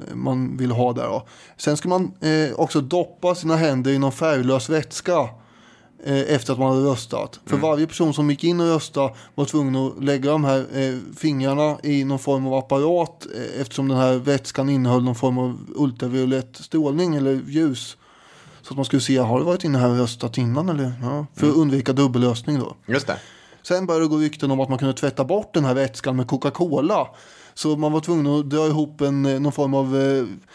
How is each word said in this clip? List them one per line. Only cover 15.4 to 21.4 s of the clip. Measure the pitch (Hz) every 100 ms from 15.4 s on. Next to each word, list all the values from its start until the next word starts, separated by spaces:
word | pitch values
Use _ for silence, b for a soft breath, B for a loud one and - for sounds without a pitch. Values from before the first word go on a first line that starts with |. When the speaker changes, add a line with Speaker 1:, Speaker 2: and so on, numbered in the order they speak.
| 127 120 - -
Speaker 1:
ultraviolett | 143 117 127 127 127 131 131 -
strålning | - 160 143 147 180 147
eller | 135 135 127
ljus. | 147 160 120 - - B B B B B B -
Så |
att | 135
man | 131
skulle | 139
se, | 123 131
har | 117 120
du | 165
varit | 180
inne | 170 135
här | 123
och | 120
röstat | 120 - 127 131
innan | 120 127 180
eller? | 151 131 123
Ja, | 127 143 147
för | -